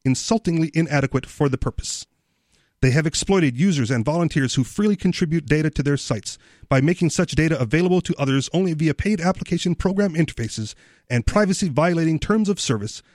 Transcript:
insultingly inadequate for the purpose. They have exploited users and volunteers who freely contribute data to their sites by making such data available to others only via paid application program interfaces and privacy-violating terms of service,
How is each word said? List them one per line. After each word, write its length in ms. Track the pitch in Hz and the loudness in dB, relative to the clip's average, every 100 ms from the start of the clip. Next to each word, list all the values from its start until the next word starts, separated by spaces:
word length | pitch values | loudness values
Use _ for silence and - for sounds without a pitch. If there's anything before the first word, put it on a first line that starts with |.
insultingly 640 | 131 127 - 220 - 165 160 | -2 -2 0 -2 0 0 0
inadequate 540 | 160 165 147 135 135 - | 0 0 0 0 -2 -6
for 220 | - 147 | -2 0
the 100 | 123 | 0
purpose. 480 | - - - - - _ _ _ _ _ _ _ | -4 -6 -8 -10 -14 _ _ _ _ _ _ _
They 120 | 131 | 2
have 140 | 135 156 | 2 2
exploited 500 | - - 196 156 120 | -2 2 4 4 2
users 320 | 190 151 113 | 2 2 0
and 140 | 127 113 | 0 0
volunteers 480 | 165 170 156 131 | 0 0 0 0
who 80 | - | 0
freely 300 | 123 - 208 202 | -2 0 0 2
contribute 480 | 185 170 175 165 151 | 0 0 -2 -2 0
data 220 | 151 156 | 0 0
to 140 | - | -2
their 140 | 139 143 | 0 -2
sites 400 | - 110 - - _ _ - | -2 -6 -6 -14 _ _ 0
by 120 | 135 | 2
making 300 | 139 180 170 | 4 2 0
such 220 | - 175 | 0 0
data 260 | 131 156 151 | 0 0 0
available 420 | 120 151 180 180 | 0 2 2 2
to 120 | - 165 | 0 -2
others 300 | 139 135 131 | 0 0 0
only 180 | 165 190 | 0 0
via 220 | 156 156 | 0 0
paid 260 | 143 202 214 | 0 0 0
application 540 | 170 190 - 170 180 | 0 -2 -4 -2 -2
program 400 | 165 190 190 202 | 0 0 0 0
interfaces 600 | 160 160 - 113 - 107 - _ _ - | 0 0 -2 -8 -6 -10 -12 _ _ -4
and 160 | 123 - | -2 2
privacy-violating 920 | 208 208 190 190 131 170 170 160 156 | 2 2 2 -2 2 2 2 0 0
terms 280 | - 220 202 | 0 0 0
of 100 | 202 | -2
service, 420 | - 113 104 - - | -2 -4 -4 -12 -20